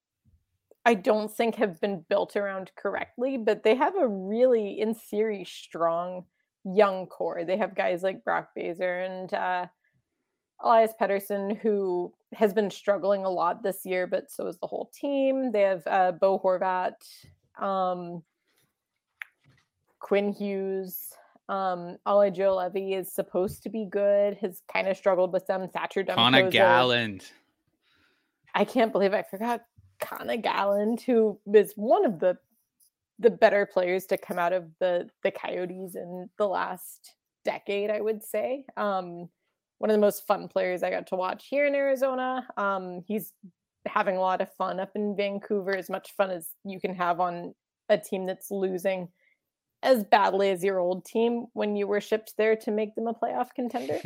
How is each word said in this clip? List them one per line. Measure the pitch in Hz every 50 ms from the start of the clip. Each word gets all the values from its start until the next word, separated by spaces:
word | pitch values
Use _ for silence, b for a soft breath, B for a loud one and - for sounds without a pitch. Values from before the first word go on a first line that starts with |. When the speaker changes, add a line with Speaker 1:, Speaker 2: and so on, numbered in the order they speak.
| _ _ _ _ _ _ _ _ _ _ _ _ _ _ _ _ -
Speaker 1:
I | 240 233
don't | 185 180 254 214 214 208 214 -
think | - 233 226 214
have | 220 240 202 165 -
been | - 202 196 165 165 -
built | 202 196 180 - -
around | 208 202 196 190 190 185 - _
correctly, | - - 202 196 180 - - _ 247 247 277 269 247
but | 214 214 208 214
they | - 220 226
have | 254 302 359 370
a | 392 302 233
really, | 202 190 185 196 214 233 254 262 240 226 208 196 208 -
in | 214 220 220
theory, | 220 - - 208 208 220 220 208 196 175
strong | - - - - - - 160 170 165 165 170 175 185 185 180 175 _ _ _ _ _ _ _ -
young | 190 185 208 208 196 190 185 180
core. | - - - 180 165 165 175 170
They | 165 190
have | 208 208 180 190
guys | 202 196 190 180 170
like | 185 190 190 - -
Brock | - 175 170 160 - -
Boeser | - 175 175 170 175 185 180 180 180 185
and, | 185 185 185 185 180
uh, | 202 196 190 185 180 180 180 180 _ _ _ _ _ _ _ _ _ _ _ _ _ _ _ _ _ -
Elias | - 233 233 226 226 220 220 -
Pettersson, | - 190 196 196 196 - 202 196 196 196 202 202
who | - 220 208 202 196 185 180 175 175 180 - _ _ _ 226
has | - 226 202
been | 185 220 208 185
struggling | - - - 208 202 185 175 196 202 196 190
a | 190
lot | 185 170 165 175 - -
this | - 196 185 - -
year, | 190 185 185 180
but | 180 190 185 - -
so | - - -
is | 185 165 -
the | 196
whole | - - - - - -
team. | - - 285 277 269 269 269 262 269 262 254
They | 214 208
have, | 202 190 190 170 -
uh, | - 202 190 185 180
Bo | 175 - 196 196 196 196
Horvat, | - 190 185 180 190 185 185 185 180 - - - - - - - - - - _ _ _ _ -
um, | 202 196 196 190 185 185 180 180 175 170 175 170 160 _ _ _ _ _ _ _ _ _ _ _ _ _ _ _ _ _ _ - - _ _ _ _ _ _ _ _ _ _ _ _ _ _ -
Quinn | - - 202 202 202 202
Hughes, | 202 202 202 202 196 190 196 190 190 190 190 185 - - - - - b b b b b _ -
um, | 196 190 190 185 180 175 175 175 180 - -
Ole | 208 202 202 202 196
Joe | 170 180 196 196 190
Levy | 185 180 180 185 190 196 190 190
is | 190 180 -
supposed | - - 175 - - 180 185 214 - - -
to | 240
be | 208 220 214
good, | 180 - 202 202 202 202 202 202 208 196 202
has | 220 185 175 - - -
kinda | - 190 185 190 185
struggled | - - 202 185 175 185 180
with | 180 180 -
them. | - 190 190 185 175
Thatcher | - 165 170 - - 196 185
Speaker 2:
Connor | 180 185 185 - - 165 - 190
Speaker 1:
Demko's | 185 170
a | -
Speaker 2:
Galland. | - 117 120 123 127 123 120 120 113 107 98 92 - - - _ _ _ _ _ _ _ _ _ _ _ _ _ _ _ _ _ _ _ _ _ _ _ -
Speaker 1:
I | 190 202
can't | 202 - 254 226 220
believe | - 180 202 190 202
I | 196
forgot | 175 - - 190 226 240 233 226 - _ _ _ _ _ _ -
Connor | - - - - 170 - 247 226
Galland, | 196 175 170 185 196 202 202 202 208 220 240 226
who | - - 247 226 220 214 196 - - 202
is | 208 214 196 202 -
one | 208 208 247 330 415 381
of | 262 185 147
the, | 196 180 175 - _ _ _ _ _ _ _ _ _ _ _ _ _ _ _ -
the | 196 226
better | 180 170 226 202 196 202 202
players | - - 185 185 175 185 190 185
to | - 196
come | 190 - - 196 180
out | 175 175
of | 185 185 170 160 160 -
the, | 185 185 175 175 - - _ _
the | - 196
Coyotes | 190 - - - 180 180 185 180 180 185 190 180 180
in | - 175 175 180 180 180 - _ -
the | 208 196
last | 180 180 170 - 185 - - - - - - - - _ _ _ _ _ -
decade, | - 160 156 - - 202 202 202 214
I | 214 214
would | 208 220 220 214
say. | - - - 214 226 233 262 285 269 - -
Um, | 202 208 202 196 190 180 175 175 175 175 170 _ _ _ _ _ _ _ _ _ -
one | - 220
of | 214
the | 208
most | 208 202 196 - -
fun | - 202 180 175 175
players | - 190 185 180 180 170
I | 185 185
got | 190 180 180 -
to | 190
watch | 180 185 185 - 196 - -
here | 262 285 285
in | 285 277
Arizona. | 277 277 277 269 247 269 269 254 254 254 254 262 254 247 - -
Um, | 208 202 196 196 185 185 180 180 180 175
he's | - 202 180 165 - - _ - 180 _ _ _ _ _ _ -
having | - - 214 214 208 185
a | 185
lot | 185 185 185 180
of | 190 190 -
fun | - 190 185 180 180
up | 196 202 -
in | 214 208 208 196
Vancouver, | 185 202 202 202 202 - - 214 202 180 190 196
as | 190 170 -
much | 190 196 - - -
fun | - 196 190
as | 180 175 - - - _ -
you | 196 190 180
can | - 185 185
have | 180 180 175 175 165
on | 180 175 175 170 175 - - _ _ _ _ _ _ -
a | 214 208
team | - - 208 190 190
that's | 180 190 - - -
losing | 202 196 190 190 185 175 185 196 190 185 180 170 _ _ _ _ _ _ _ _ _ _ _ _ _ _ -
as | 254 262 220 196
badly | - 233 208 196 196 190 196 202 196
as | 190 170
your | 180 196 196 185
old | 175 180 185 185 -
team | - - 226 233 233 240 233 - - -
when | 214 208 208 208
you | 202 202 196
were | 202 208
shipped | 208 - 220 220 220 - - -
there | 214 220 220
to | 220 - 226
make | 208 214 220 208 214
them | - 226 233
a | 226
playoff | - 233 254 254 247 247 - -
contender. | - 247 233 - 240 262 254 - 359 -